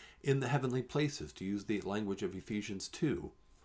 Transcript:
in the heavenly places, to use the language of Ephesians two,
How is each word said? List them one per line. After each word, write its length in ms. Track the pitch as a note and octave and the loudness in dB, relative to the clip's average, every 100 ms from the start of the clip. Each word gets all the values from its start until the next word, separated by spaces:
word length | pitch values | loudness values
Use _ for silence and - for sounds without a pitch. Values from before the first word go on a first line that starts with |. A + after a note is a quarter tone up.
| - - | -20 -4
in 160 | D3 C3+ | 2 4
the 100 | B2 | 4
heavenly 340 | C#3 C3 B2+ | 2 2 0
places, 500 | A#2 D3 D3 - D2 | 0 0 0 -2 -8
to 120 | - | -4
use 200 | F#2+ G2+ | -2 -2
the 160 | F#2+ G#2 | 0 0
language 420 | F2+ G#2 G2+ G2 | 2 0 0 0
of 140 | F#2+ F#2 | -2 -4
Ephesians 500 | - G#2 G#2 G2 - | -2 -2 -2 -6 -6
two, 460 | - D3+ G2+ - - - - | 0 2 2 -2 -12 -20 -20